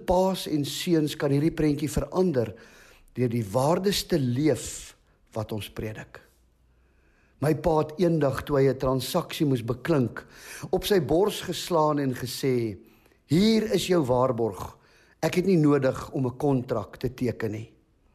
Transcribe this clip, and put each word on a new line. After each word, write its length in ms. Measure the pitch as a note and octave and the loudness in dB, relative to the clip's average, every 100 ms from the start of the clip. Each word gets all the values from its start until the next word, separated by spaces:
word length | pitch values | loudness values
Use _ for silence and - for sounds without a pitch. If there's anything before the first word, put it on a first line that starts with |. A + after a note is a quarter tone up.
| - | 0
paas 400 | F3+ F#3+ F#3 - | 2 4 0 -2
en 180 | D3+ C#3+ | -2 -2
seuns 500 | - - E3 D3+ - | -4 2 2 2 0
kan 160 | D3+ | 0
hierdie 220 | C#3 D#3+ | 2 2
prentjie 360 | D#3+ D#3 C#3 D3 | 2 0 0 0
verander 640 | D#3 C#3+ F3 F#3 C3 G#2+ - - - - - _ | -2 -2 0 2 2 -2 -6 -20 -20 -20 -20 _
deur 180 | - B2 | -2 -2
die 140 | A#2 G#2 | 0 -2
waardes 560 | A2 C#3 F3 F#3+ F#3+ - | 0 2 2 0 -2 0
te 140 | E3+ | 0
leef 760 | B2+ A#2+ D3+ B2+ - - - - _ _ _ | 0 0 2 0 -2 -12 -16 -20 _ _ _
wat 180 | - G#2+ | -10 -8
ons 180 | G#2+ G#2 | -8 -10
predik. 500 | - A2+ A2 - - _ _ _ _ _ _ _ _ _ _ _ - | -10 -10 -10 -16 -20 _ _ _ _ _ _ _ _ _ _ _ -4
My 80 | C#3+ D#3 | 0 0
pa 180 | E3+ D#3 | 2 2
het 120 | D3+ - | 0 0
eendag, 440 | F3 E3 C#3+ A#2 - | 2 2 0 0 0
toe 120 | C#3+ | 4
hy 120 | C3+ | 4
'n 100 | B2+ | 2
transaksie 680 | C3+ C3 B2 F3+ D3+ - D3+ | 0 -2 -2 -4 -4 -2 0
moes 180 | C3 | 0
beklink, 640 | A2 B2 - D#3 A#2 - - - - - - | -2 -6 0 2 2 -2 -16 -20 -18 -14 -4
op 140 | F#3 - | -2 2
sy 140 | G3+ | 0
bors 420 | C3+ D#3 G#3 - | 2 2 2 -2
geslaan 580 | - E3 - E3+ D3+ D3 | -8 -8 -2 2 2 2
en 140 | C#3 | -2
gesê, 640 | B2 B2 - C3+ B2 A2+ F#2+ - _ _ _ - | -4 -6 -4 -2 0 -2 -8 -16 _ _ _ 0
"Hier 360 | D#3 G#3+ A3 A3 | 2 4 4 2
is 140 | F#3+ - | -2 2
jou 160 | F3 C3 | 0 2
waarborg. 720 | B2 B2+ A#2 A2+ G2 E2 - _ _ _ - | 2 2 2 -2 -4 -12 -16 _ _ _ -4
Ek 140 | D#3+ F3+ | -2 0
het 100 | F3+ | 2
nie 120 | F3+ | 4
nodig 540 | D3+ C#3+ C3 - - | 6 4 2 -2 -6
om 140 | D#3 B2+ | -4 -4
'n 120 | B2 | -2
kontrak 600 | D3 C3 A#2+ A2+ F#2+ - | 0 0 0 -4 -6 -8
te 160 | B2+ | -8
teken 380 | - B2 - A2+ | -4 -4 -4 -6
nie." 200 | G#2+ A2 _ _ _ _ | -8 -12 _ _ _ _